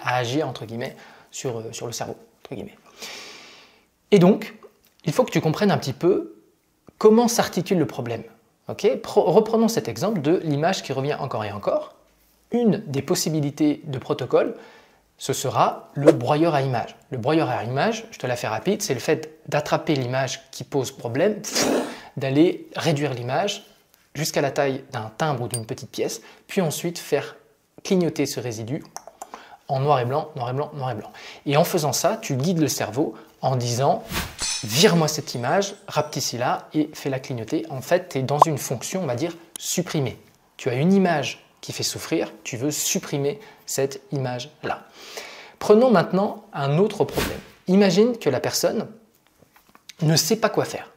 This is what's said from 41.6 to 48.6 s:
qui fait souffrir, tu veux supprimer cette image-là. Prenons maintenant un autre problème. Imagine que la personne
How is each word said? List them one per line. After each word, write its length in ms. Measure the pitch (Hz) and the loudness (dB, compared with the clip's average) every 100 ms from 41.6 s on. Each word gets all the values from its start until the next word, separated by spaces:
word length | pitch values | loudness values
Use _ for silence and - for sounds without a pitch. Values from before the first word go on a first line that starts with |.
qui 120 | - | -12
fait 100 | - | -6
souffrir, 500 | - 110 - 165 - - | -6 -6 -4 -4 -4 -8
tu 140 | - 117 | -10 -6
veux 140 | 143 | -4
supprimer 680 | 147 - 196 - 156 143 143 - - | -2 -2 -4 -2 -2 -2 -4 -10 -18
cette 380 | - - 135 - - | -8 -2 -2 -4 -8
image-là. 720 | 147 131 123 127 - 123 - - - - - - - - - | -4 -4 -6 -10 -10 -8 -8 -10 -20 -18 -16 -16 -16 -18 -2
Prenons 320 | - 214 254 | 6 8 8
maintenant 540 | 190 151 185 208 - - | 6 4 2 0 -4 -10
un 260 | 165 139 151 | -4 0 4
autre 260 | 214 - | 4 2
problème. 340 | 147 - 123 73 - - - | -2 0 -4 -6 -14 -10 2
Imagine 500 | 190 196 175 233 233 | 6 6 6 4 2
que 100 | 151 | 0
la 120 | 123 | 0
personne 480 | 123 - | 0 0